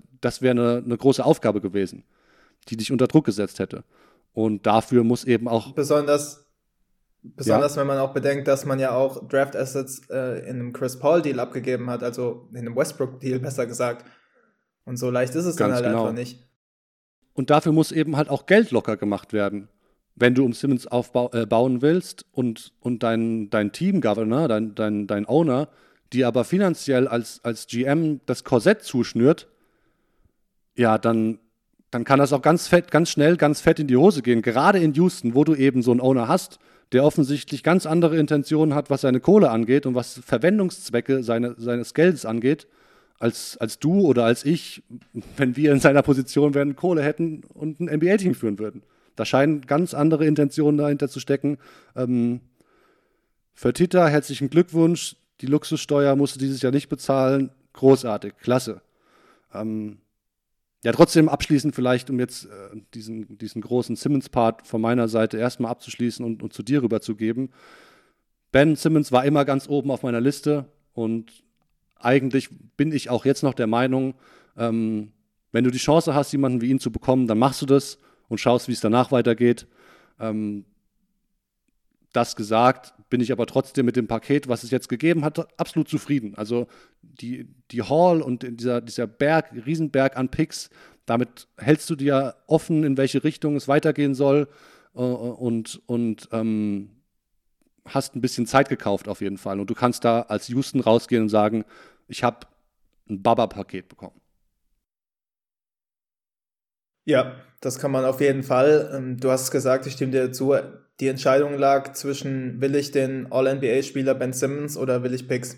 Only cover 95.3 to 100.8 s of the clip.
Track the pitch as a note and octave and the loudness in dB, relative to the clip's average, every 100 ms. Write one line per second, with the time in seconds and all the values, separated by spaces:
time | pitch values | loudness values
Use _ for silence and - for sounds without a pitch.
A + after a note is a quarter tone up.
95.3 | A#2 B2 A2+ A2 - - A#2+ A#2 G#2+ - | -6 -4 -4 -6 -14 -8 -4 -4 -6 -8
96.3 | A2+ A2+ A2 G#2+ G2+ G2+ _ _ _ _ | -4 -2 -2 -4 -6 -10 _ _ _ _
97.3 | _ _ _ _ _ - C3+ - B2+ B2 | _ _ _ _ _ -6 -6 -6 -4 -4
98.3 | - A2+ C3+ C#3 - G#2+ G2+ G#2 G2 G2 | -4 2 2 2 -2 -2 -4 -4 -8 -6
99.3 | G2 G2 G2 G2+ A2+ B2 A#2+ A#2+ A#2 - | -6 -6 -6 -6 -2 -2 0 0 0 -2
100.3 | G#2+ - B2 C#3 C#3 | -6 -4 -6 -4 0